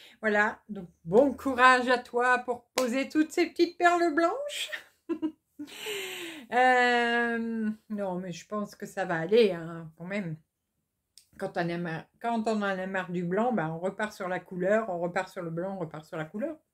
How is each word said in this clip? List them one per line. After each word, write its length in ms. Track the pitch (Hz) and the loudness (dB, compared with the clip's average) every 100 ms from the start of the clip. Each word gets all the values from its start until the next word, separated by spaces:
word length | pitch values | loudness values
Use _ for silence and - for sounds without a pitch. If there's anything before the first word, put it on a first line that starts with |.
| - - | -20 -6
Voilà, 380 | 214 208 214 - - | 0 2 2 -2 -12
donc 200 | 196 175 _ | -14 -14 _
bon 280 | 165 202 277 | 2 4 6
courage 560 | 240 269 240 254 254 247 | 2 -2 4 6 6 4
à 100 | 247 | 0
toi 400 | - 240 247 247 | 0 0 2 2
pour 260 | 247 240 - | 0 -8 -6
poser 340 | - 254 254 269 | -2 0 0 0
toutes 220 | 302 302 | 0 0
ces 160 | - 330 | 2 0
petites 320 | - 339 - | 2 0 2
perles 340 | 349 349 339 | 4 4 2
blanches. 580 | 294 339 480 587 - - - - _ - | 2 0 0 -6 -8 -8 -10 -14 _ -10
<laughs> 280 | 320 311 - _ - 294 - 427 403 381 370 339 320 226 | -6 -6 -8 _ -18 -16 -12 -8 -8 -8 -10 -12 -12 -2
Euh, 1200 | 233 254 247 247 240 240 233 233 233 226 226 214 214 - | 4 6 6 6 4 2 2 0 -2 -4 -2 -2 -4 -8
non, 280 | 208 196 180 | -6 -4 -4
mais 140 | 185 | -6
je 160 | 165 - | -12 -8
pense 300 | 208 202 - | -6 -6 -10
que 100 | 202 | -10
ça 200 | - 180 | -6 -2
va 120 | 165 | -2
aller, 340 | 165 220 214 | 4 6 6
hein, 380 | 170 165 170 165 - | 2 -6 -10 -14 -14
quand 80 | |
même. 320 | 175 202 175 156 _ _ _ _ _ _ _ _ _ - | -8 -6 -6 -8 _ _ _ _ _ _ _ _ _ -10
Quand 180 | 190 190 | -8 -4
on 60 | |
en 80 | 170 | -4
a 80 | 170 | -2
marre, 260 | 175 160 - _ | -4 -8 -10 _
quand 260 | 233 233 220 | -4 -2 0
on 120 | 214 | 0
en 40 | |
a 240 | 202 190 185 | -2 -2 -4
marre 240 | 190 175 | -4 -4
du 140 | 180 | -4
blanc, 280 | 175 185 240 | -2 0 2
bah, 180 | 214 156 | 0 -2
on 60 | 165 | -2
repart 340 | 185 196 208 | -4 -4 -6
sur 160 | - 185 | -6 -4
la 100 | 180 | -4
couleur, 520 | 170 180 180 214 220 | -6 -2 2 2 2
on 80 | 175 | -2
repart 320 | 175 180 180 | -2 -2 -4
sur 120 | - | -6
le 80 | 170 | -8
blanc, 240 | 165 190 | -6 -6
on 40 | 196 | -6
repart 260 | 160 156 | -8 -10
sur 140 | - 165 | -12 -10
la 80 | 156 | -8
couleur. 300 | 208 294 311 _ | -6 -8 -8 _